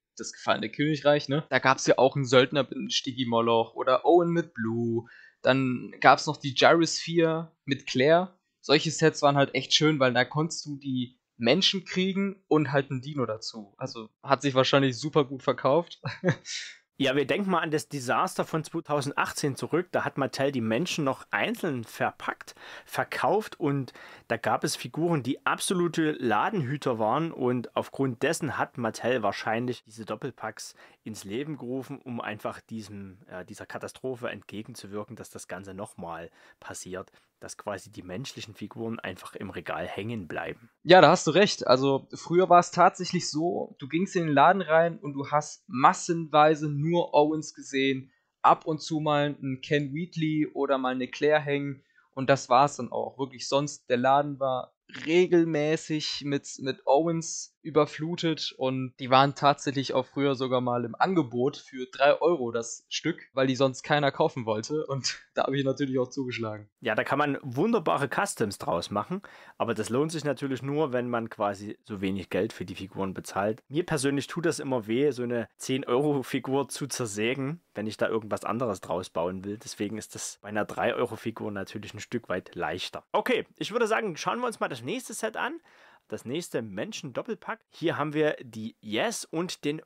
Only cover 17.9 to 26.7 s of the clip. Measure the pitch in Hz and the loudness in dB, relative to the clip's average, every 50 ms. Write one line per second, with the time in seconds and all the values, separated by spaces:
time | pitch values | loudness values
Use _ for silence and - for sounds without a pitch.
17.9 | 147 143 123 127 120 127 170 185 - - 180 - - 160 151 - - 165 - - | -8 -6 -2 0 0 0 0 0 -2 -4 -4 -2 -4 -4 -4 -6 -8 -8 -4 -2
18.9 | 151 147 123 151 - - 185 - - - - 143 127 - 131 117 - 170 180 - | -2 -2 -2 -2 -2 -2 -2 -2 -2 -2 -4 -4 -2 -4 -4 -2 -2 -2 -2 0
19.9 | - 120 - - - - 135 123 - - 135 143 139 123 113 110 110 123 175 180 | -2 -2 -2 -2 -2 -2 -2 -2 -2 -2 -2 0 0 -2 0 0 0 0 0 -2
20.9 | - - 151 135 131 - - - - 101 110 180 233 - - 175 135 120 110 - | -2 -2 -2 -2 -4 -4 -6 -4 -2 -2 -2 -2 -4 -4 -4 -4 -4 -6 -8 -10
21.9 | - - 131 104 - - - - - - - - - - - - - - - - | -4 -2 -2 -2 -2 -6 -8 -10 -10 -10 -14 -18 -20 -20 -20 -18 -18 -18 -16 -6
22.9 | - - 127 - - - - 127 175 214 214 - - - - 143 143 139 127 - | -6 -4 -4 -4 -4 -2 0 2 2 0 -2 -6 -6 -4 -2 0 0 -2 -4 -8
23.9 | - - - - - - _ - 117 113 - - 117 135 - 151 - - - 127 | -12 -18 -20 -20 -20 -20 _ -4 -4 -2 0 0 0 2 0 -2 -2 -4 -8 -8
24.9 | - 151 165 175 170 147 113 123 135 - _ 131 156 180 - - 202 175 175 170 | -4 -2 0 2 2 0 0 -2 -4 -2 _ -2 0 0 -2 0 0 0 0 0
25.9 | 160 170 160 151 151 - 135 117 104 104 139 190 220 190 135 120 | 2 2 0 0 0 0 0 2 2 2 2 0 0 -2 -2 -2